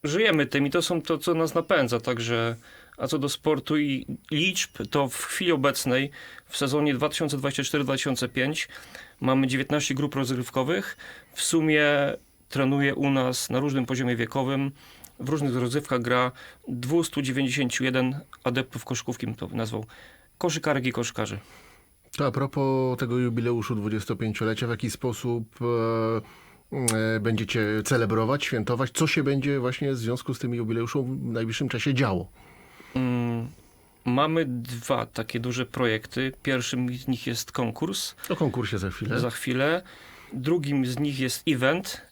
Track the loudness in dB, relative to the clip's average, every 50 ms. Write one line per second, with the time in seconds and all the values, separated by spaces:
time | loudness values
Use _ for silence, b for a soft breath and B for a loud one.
0 | -2 -2 0 2 4 4 4 4 2 2 2 0 2 2 2 2 2 2 0 -2
1 | 0 0 -2 0 2 0 2 2 2 2 2 -2 2 4 4 4 4 4 2 0
2 | 0 0 -2 -2 0 0 0 2 2 0 -2 -6 B B B B B B B -6
3 | -4 -2 0 0 0 -2 -4 0 2 2 2 2 0 0 0 0 2 0 -2 -4
4 | -4 -8 -12 -12 _ -4 0 0 0 0 0 -2 -4 -6 _ -10 -8 -2 0 0
5 | 0 0 -2 -6 -6 -6 -4 -2 2 2 2 4 4 2 2 2 0 2 2 2
6 | 0 -2 B B B B B B B -10 -4 -2 0 2 2 2 2 2 2 2
7 | 0 0 0 0 -2 -2 -2 -2 -2 -2 -2 -2 -2 0 0 0 2 0 0 0
8 | 0 -2 0 0 -2 -2 0 0 0 0 0 -2 -6 B B B B B B B
9 | B B B B 2 4 4 4 4 4 2 0 0 0 0 0 0 0 0 0
10 | 0 0 0 -2 0 0 0 -2 -4 -2 -2 -2 0 2 0 -2 -2 -6 -10 B
11 | B B B B B B -8 -4 -2 2 2 4 4 4 4 6 6 4 4 4
12 | 2 0 -2 -6 -10 _ _ _ _ _ -2 2 2 4 4 4 2 2 2 2
13 | 2 2 2 2 2 2 0 -2 -4 -2 0 0 0 2 0 0 0 0 0 0
14 | 2 0 2 0 0 -2 0 -2 0 0 0 0 -2 -2 -4 B B B B B
15 | B B B -10 -4 -2 -2 0 0 0 0 0 0 0 0 -2 -2 0 -2 -2
16 | 2 2 2 2 2 2 B B B B B B -10 -8 -8 -6 -2 2 2 2
17 | 2 2 -2 -4 -2 -2 0 0 0 0 0 0 0 0 0 0 0 2 2 2
18 | 2 2 0 -4 -8 -14 -20 -4 _ 0 0 0 -2 -2 -6 -10 -6 -4 -6 -4
19 | -4 -6 -6 -4 -4 -6 -6 -6 -8 -6 -4 -4 -4 -2 -4 -6 -6 B B B
20 | B B B B B B _ _ -2 -2 -2 0 0 0 0 2 0 0 -2 -2
21 | -4 -4 -2 -4 -4 -4 -6 -10 B B B B B B B B B B B _
22 | _ -14 -4 -2 -2 0 0 0 -2 -2 0 0 0 2 2 2 2 0 0 -2
23 | -2 -2 0 0 0 2 0 0 0 0 0 0 0 -2 -2 -2 0 -2 -2 -2
24 | -2 -4 -4 -2 -2 -4 -2 0 0 0 0 0 -2 -2 -2 -2 -2 -6 -4 -2
25 | -4 -4 -4 -2 -2 -2 -2 -2 -4 -8 _ -4 -2 0 2 2 2 2 2 2
26 | 2 2 0 0 -2 -6 -20 -20 -20 -20 -20 -20 _ _ -6 -2 0 0 0 2
27 | 2 2 0 2 2 2 0 0 0 0 0 0 2 2 2 0 2 2 2 4
28 | 4 4 4 2 4 2 2 0 0 -2 0 0 0 0 0 0 0 -2 0 0
29 | 2 2 2 2 2 2 2 2 2 2 0 2 0 0 -2 0 0 0 0 0
30 | 0 -2 -2 -2 -2 -4 -4 -2 -2 -2 -2 0 0 0 0 0 0 0 0 0
31 | 0 0 -4 -4 -4 -2 -2 0 0 -2 -2 -2 -2 -2 -2 0 0 2 4 4
32 | 4 4 2 0 -2 -6 B B B B B B B B B B B B -2 0
33 | 2 2 2 2 2 0 0 -2 -4 -6 -10 -16 -20 -20 _ -20 -20 _ _ _
34 | _ 2 4 4 4 4 4 2 0 0 -2 -4 -4 -6 -8 -10 -2 -2 0 0
35 | 0 -4 _ -6 -6 -4 -4 -4 -4 -2 -2 -2 -4 -4 -2 0 2 2 2 0
36 | -2 -4 -4 -2 -2 -2 -4 -4 -2 0 0 0 0 -2 -2 -2 -2 -2 -2 -4
37 | -2 -2 -2 -2 -2 -4 -4 -4 -6 -6 -4 -2 -2 -2 -2 -2 -4 -2 -2 -4
38 | -6 -6 -8 -12 -6 -6 -2 0 0 0 0 0 -2 -2 -2 -2 -2 -4 -4 -4
39 | -4 -2 0 0 0 -2 -2 -4 -4 -2 0 2 2 2 2 0 -2 B B B
40 | B B B B B B -8 -4 0 0 0 0 0 0 0 2 2 0 0 -2
41 | -2 -2 0 -2 -2 -2 -2 -2 0 0 2 4 4 2 2 2 -2 -6 -10 -12
42 | -14 -20